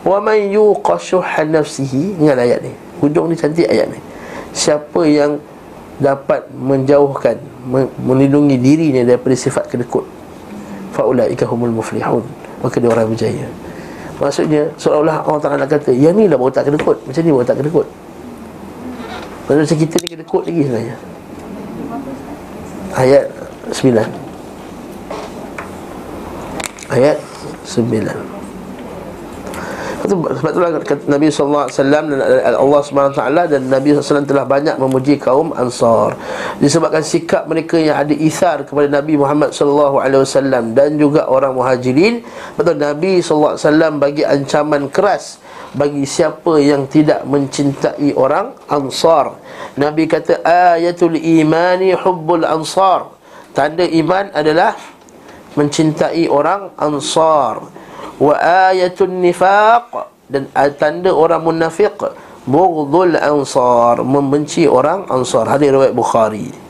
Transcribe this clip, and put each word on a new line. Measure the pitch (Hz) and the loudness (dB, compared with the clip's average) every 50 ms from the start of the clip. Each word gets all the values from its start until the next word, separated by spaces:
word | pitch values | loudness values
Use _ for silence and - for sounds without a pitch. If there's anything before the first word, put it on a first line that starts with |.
| - | 2
"Wa | 170 190 202 | 2 2 2
man | 208 220 220 | 2 2 2
yuqa | 214 202 202 196 214 214 208 196 - - 180 170 170 | 2 2 2 2 4 4 4 4 2 2 0 0 0
shuhha | - - - 185 175 - - - | 0 0 0 0 0 0 -2 -2
nafsihi," | 156 151 160 156 147 147 - - 139 135 127 135 160 202 202 165 | 0 2 2 0 0 0 -4 -6 -6 -2 -2 -2 -2 -2 0 2
ingat | 151 156 135 | 4 4 4
ayat | 123 120 123 117 110 | 4 2 2 0 0
ni. | - 131 - - - - - - | -4 -10 -12 -14 -18 -18 -4 0
Hujung | - 143 147 170 160 165 | 0 2 2 2 0 0
ni | 165 | -2
cantik | 160 - 147 156 170 165 | 0 -2 -2 0 0 2
ayat | - - - - - | 2 2 0 0 -2
ni. | - - - - - - - - - - - - | -4 -14 -16 -18 -18 -18 -16 -14 -14 -14 -14 -12
Siapa | - - - 170 151 147 151 - - 185 170 151 | -8 -2 0 0 0 0 -2 -4 -2 0 2 4
yang | 147 151 143 147 147 143 - - - - - - - - - - - | 4 4 2 0 0 -4 -8 -16 -20 -20 -20 -20 -20 -20 -20 -20 -6
dapat | - 131 139 139 139 - - 151 135 - - | 0 0 0 0 0 -2 -2 -2 -2 -2 -10
menjauhkan, | 127 127 127 135 139 135 131 135 147 143 143 139 135 - - 123 113 104 - - - - - | -12 -6 -2 0 0 0 2 4 4 4 4 4 0 0 0 0 -2 -2 -8 -16 -18 -14 -8
me-, | 127 127 135 135 - - - 127 | -2 0 0 0 -2 -4 -6 0
melindungi | 123 127 131 139 135 139 147 147 143 135 123 | 2 4 4 4 4 4 4 4 4 2 4
dirinya | 123 135 147 160 165 156 131 127 120 120 | 4 4 4 4 2 2 2 2 4 4
daripada | 123 120 - 135 | 4 2 4 0
sifat | 127 123 - 135 - 120 - - | 0 0 0 -2 -2 -2 -4 -4
kedekut, | - 123 123 - - 120 - - - - - - - - - - - - - - 101 - - - | -6 -6 -6 -4 -4 -6 -6 -6 -16 -20 -20 -20 -20 -20 -18 -16 -16 -16 -14 -14 -14 -14 -14 -8
"fa | - - 127 113 | -4 -2 0 2
ulaika | 127 120 110 - - 120 131 117 | 2 2 0 0 0 -2 -2 -2
humul | 127 117 120 120 | 0 -2 -2 -2
muflihun," | 113 113 110 - 120 110 117 120 123 120 117 127 - - - - - - | -2 -2 -4 -4 -6 -6 -2 0 -2 -2 -2 -6 -14 -16 -18 -18 -10 -6
maka | - 127 - | -6 -2 0
dia | 139 120 120 | 2 2 2
orang | 113 117 113 110 | 2 2 2 0
berjaya. | 113 - 110 110 - - - 117 - - - - - - - - - - - - - - | 0 -2 -2 -2 -2 -4 -8 -10 -12 -14 -16 -16 -16 -16 -16 -16 -16 -16 -16 -16 -6 -2
Maksudnya, | 143 139 - - 170 160 151 147 147 165 - | -2 -2 0 -2 0 0 2 0 0 -2 -6
seolah-olah | - - 160 143 151 151 160 156 151 - | -4 0 0 2 2 2 2 0 0 -2
Allah | - 156 147 | -2 -2 0
Ta'ala | 143 143 143 139 139 | 0 -2 -2 -2 0
nak | 139 | 0
kata, | 151 147 - - 127 | 0 0 2 2 2
yang | 123 143 160 | 4 4 4
ni | 180 214 220 190 | 6 4 4 4
lah | 151 | 4
baru | 123 123 135 | 2 2 2
tak | 135 135 123 139 | 2 2 0 2
kedekut, | 147 147 - 170 147 - - 139 | 0 0 2 0 0 0 -4 -6
macam | 131 165 165 | -4 0 2
ni | 170 | 4
baru | 147 127 120 113 | 4 4 2 2
tak | 110 117 139 | 0 0 -2
kedekut. | 151 170 - - - - - - - - - - - - - - - - - - - - - - - - - - - - - - - - - - - | 0 0 0 0 0 -8 -20 -20 -20 -20 -18 -18 -18 -18 -16 -18 -18 -18 -18 -18 -18 -16 -14 -14 -14 -12 -12 -12 -12 -12 -14 -14 -14 -16 -14 -2 0
Maksudnya, | 143 151 156 | 2 2 2
macam | 147 165 151 | 2 2 0
kita | 165 160 - | 0 0 0
ni | - - - | -4 -4 -4
kedekut | 170 160 160 - - 180 - | -12 -12 -8 -4 -4 -4 -2
lagi | 165 170 170 139 135 | -2 -2 0 0 0
sebenarnya. | 120 110 113 117 - - - - - - - - - - - - - - - - - - - - 226 277 269 262 269 254 - - - - - - - - - - - - - - - - | -2 -4 -4 -6 -10 -12 -14 -16 -18 -18 -18 -18 -18 -16 -16 -14 -14 -14 -14 -12 -12 -12 -10 -10 -10 -10 -10 -12 -12 -14 -14 -16 -16 -16 -16 -16 -16 -16 -14 -14 -14 -12 -12 -6 -2 2
Ayat | 131 131 139 135 120 - - - - - - - - - | 4 6 6 4 4 0 -8 -12 -14 -16 -16 -14 -12 -10
sembilan. | - - - 135 120 107 110 - - - - - - - - - - - - - - - - - - - - - - - - - - - - - - - - - - - - - - - - - - - - - - - - - - - - - - - - - | -6 0 2 2 4 4 0 0 -6 -12 -14 -14 -16 -16 -18 -18 -18 -18 -18 -18 -16 -16 -16 -16 -16 -16 -14 -14 -12 -12 -12 -14 -14 -14 -16 -14 -14 -14 -14 -14 -16 -16 -16 -16 -16 -16 -14 -14 -14 -14 -14 -14 -12 -12 -12 -12 -8 -8 -8 -8 -8 -12 -8 -2
Ayat | 139 - 269 302 - - - - - - - - - - - | 0 2 2 2 2 0 -6 -12 -16 -14 -14 -14 -14 -14 -14
sembilan. | - - - 113 120 120 107 98 - - - - - - - - - - - - - - - - - - - - - - - - - - - - - - - - - - - - - - - | -6 -2 -2 -2 0 -2 -2 -2 -4 -6 -8 -10 -12 -12 -14 -14 -14 -14 -16 -16 -16 -16 -14 -14 -14 -14 -14 -14 -14 -14 -16 -16 -16 -16 -14 -12 -12 -10 -10 -10 -10 -10 -10 -8 -10 -8 -6
Sebab | - - | -4 -2
tu, | 202 175 151 - | -2 -2 -2 -4
sebab | - 131 139 156 147 | -4 -4 -4 -4 0
itulah | 180 175 170 160 143 | 0 0 0 -2 -4
kata | - - 143 - - - | -4 -4 -4 -4 0 0
Nabi | 143 139 151 156 | 0 2 2 2
sallallahu | 147 - 147 139 147 147 139 123 | 2 0 0 0 0 0 0 -2
alaihi | - | 0
wasallam | - 139 139 147 151 156 156 | 0 2 2 2 2 2 -2
dan | 143 135 120 - - - - 120 117 | -2 0 2 2 2 4 4 2 2
Allah | - 131 139 147 143 | 4 4 4 4 4
Subhanahu | 139 - 139 139 139 139 | 2 0 0 0 0 2
wa | 131 147 | 0 -2
taala | 113 123 143 175 175 | -2 0 2 0 2
dan | 165 147 135 131 131 | 2 0 0 0 0
Nabi | 135 135 139 147 | 0 2 4 2
sallallahu | 147 143 | 2 2
alaihi | 135 - | 2 0
wasallam | 151 143 143 143 | 0 0 0 0
telah | 139 139 127 120 | 0 0 2 2
banyak | 139 143 147 160 - - | 0 2 2 0 0 0
memuji | 135 131 131 131 127 143 147 - | 0 0 0 0 2 2 0 2
kaum | - 123 127 143 160 160 - | 2 2 2 2 2 0 -2
Ansar. | - 127 123 117 - 127 117 113 110 107 - - - - - - - - - - | -2 -4 -4 0 2 2 4 4 4 2 0 -2 -6 -10 -10 -8 -8 -8 -10 -4
Disebabkan | - - 143 147 165 156 151 156 160 151 | 0 0 2 2 2 2 2 0 -2 -2
sikap | 151 - 165 170 - - 165 - | 0 -4 -4 0 0 0 0 0
mereka | 151 160 165 156 165 - | -2 -4 -4 -2 0 0
yang | 165 160 156 139 - | 2 2 2 2 0
ada | 143 147 147 | 0 0 0
ithar | - 160 156 147 - 190 175 151 139 139 | 0 0 0 0 2 0 0 0 -2 -6
kepada | - 139 143 143 143 | -4 0 0 2 2
Nabi | 143 143 139 156 156 143 | 2 0 0 0 0 2
Muhammad | 139 139 147 151 147 123 | 2 2 2 2 0 0
sallallahu | - - 151 143 143 147 147 139 139 127 | 0 0 0 2 4 4 2 4 2 2
alaihi | 101 135 135 135 135 | 0 2 2 2 2
wasallam | 135 - 139 139 135 131 123 113 113 | 2 0 0 0 2 0 0 -2 0
dan | 113 127 139 151 156 | 2 2 2 2 2
juga | 147 151 143 143 156 - - | 2 2 2 2 2 2 2
orang | 127 135 135 135 | 2 2 2 0
Muhajirin. | 127 127 123 131 131 120 123 127 127 143 180 226 240 233 - - - - - - - | 0 -2 0 0 0 0 0 0 2 4 4 2 2 -2 -8 -12 -16 -16 -16 -10 -4
Betul, | - 147 175 160 147 | 0 0 0 0 0
Nabi | 147 147 147 147 170 190 190 180 | -2 -2 -2 -2 0 2 2 0
sallallahu | 170 - 160 151 151 135 - | 2 2 2 2 4 2 0
alaihi | - - 156 | 0 0 2
wasallam | 147 160 160 160 151 143 | 4 4 4 2 2 0
bagi | 139 143 147 147 165 | 0 0 0 0 0
ancaman | - 139 143 139 135 - 151 147 151 151 143 143 135 | 0 0 0 0 0 0 0 0 0 0 -2 -2 -2
keras | - - 190 202 175 143 - - - - - - - - - - - | 0 0 2 2 0 0 -4 -14 -18 -20 -20 -20 -20 -18 -18 -12 -4
bagi | 127 143 147 147 143 139 135 | -2 -2 -2 0 -2 -4 -4
siapa | - - 165 156 156 - - 175 160 151 | 0 0 0 0 -2 -2 0 2 2 4
yang | 139 143 143 139 135 135 | 4 4 2 2 0 2
tidak | - 156 151 151 139 - - 131 | 2 4 4 4 2 0 0 -2
mencintai | 139 143 139 131 - - 143 143 135 - - 143 - - 147 143 117 - | 0 0 0 -2 -4 -2 -2 -2 -2 0 -4 -4 -2 0 -2 0 2 2
orang | 127 135 147 160 208 262 - - - - | 2 2 2 0 -2 -4 -10 -16 -6 -4
Ansar. | 147 147 139 127 - - - 165 165 151 127 117 - - - - - - - - - 131 | -2 -2 -2 -4 -4 0 2 4 4 4 2 0 -6 -12 -20 -20 -16 -16 -16 -10 -4 -2
Nabi | 143 151 151 160 160 156 | -2 0 0 0 0 0
kata, | 170 156 - - 165 - | 0 0 2 0 0 2
"Ayatul | - 165 170 175 180 180 170 165 170 175 175 170 180 165 165 151 | 2 2 4 6 6 4 4 4 0 -2 0 2 0 2 2 0
imani | - 165 165 160 156 156 160 165 175 180 180 185 190 190 180 | 2 4 4 4 4 4 2 2 2 2 2 2 2 2 0
hubbul | - - 196 180 170 156 160 175 165 | 2 0 0 -2 0 0 0 0 2
ansar." | 160 - 151 160 156 - - 185 190 190 175 147 - - - _ _ - - - - - - | 2 0 0 -2 -4 -2 0 2 2 4 2 0 -2 -8 -18 _ _ -20 -20 -20 -20 -6 -2
Tanda | - 139 151 156 175 175 | -2 -2 0 0 0 0
iman | 160 160 165 156 160 185 190 202 196 | 2 2 0 2 2 0 0 0 -2
adalah | - 147 151 156 151 165 190 - - - - - - - - - - - - - - - - - | -4 0 0 2 4 4 2 2 0 -4 -16 -20 -20 -20 -20 -20 -20 -20 -20 -20 -20 -20 -20 -6
mencintai | - 147 147 147 143 - 160 156 151 170 165 139 - 165 165 - | -2 -2 -2 0 0 2 0 0 2 0 -2 0 0 0 0 2
orang | - 143 147 160 190 202 196 180 - - | 2 2 2 2 0 -2 -6 -12 -6 -4
Ansar. | - 151 151 139 - - - 165 160 160 156 147 131 117 107 - - - - - - - - - - - - - | -4 -2 -2 -4 -4 -2 0 2 4 4 4 2 2 0 -4 -6 -10 -16 -20 -20 -20 -20 -18 -18 -18 -18 -2 0
"Wa | 135 143 147 - - 156 175 190 190 190 | 2 2 4 4 2 4 4 4 4 4
ayatun | 190 185 180 180 180 - 196 185 185 180 | 4 2 0 -2 0 0 -2 -2 0 0
nifaq," | 180 175 175 - 180 190 196 208 214 220 233 240 - - - - - - _ _ _ _ | 0 0 2 4 4 4 4 6 6 4 4 4 0 -4 -10 -10 -10 -12 _ _ _ _
dan | 139 139 135 - - 127 135 143 143 - | -6 -6 -6 -2 0 2 2 2 2 0
tanda | 156 151 160 175 180 185 | -2 -2 0 0 0 0
orang | 156 143 160 165 170 160 | 2 4 2 2 2 0
munafiq, | 160 165 165 165 165 160 160 - 208 202 208 - - - - - - - - - - | 0 -2 0 0 -2 -2 0 0 0 0 0 -4 -8 -8 -8 -10 -20 -20 -20 -12 -4
"bughdul | 127 131 160 185 190 170 156 147 139 143 175 185 175 156 | 0 2 4 4 2 2 -2 -2 0 2 2 4 4 2
ansar," | - - 143 147 147 135 - - 139 123 123 123 120 117 120 120 - - | 2 2 2 2 0 0 0 0 2 4 4 4 6 4 4 4 2 0
membenci | 127 135 143 139 135 139 147 151 139 - - 165 139 | 0 0 0 2 0 0 -2 -2 -2 0 2 4 4
orang | - 147 139 151 175 196 190 - | 4 4 4 2 0 -2 -4 -4
Ansar. | 123 131 123 120 - 123 110 107 | -2 -2 -2 0 0 0 0 2
Hadis | 123 143 147 143 | 2 2 4 4
riwayat | 135 135 135 120 | 4 4 4 2
Bukhari. | - 120 117 - - 117 110 107 107 104 82 - - - - | 2 0 0 0 2 2 2 2 0 -6 -8 -10 -12 -16 -20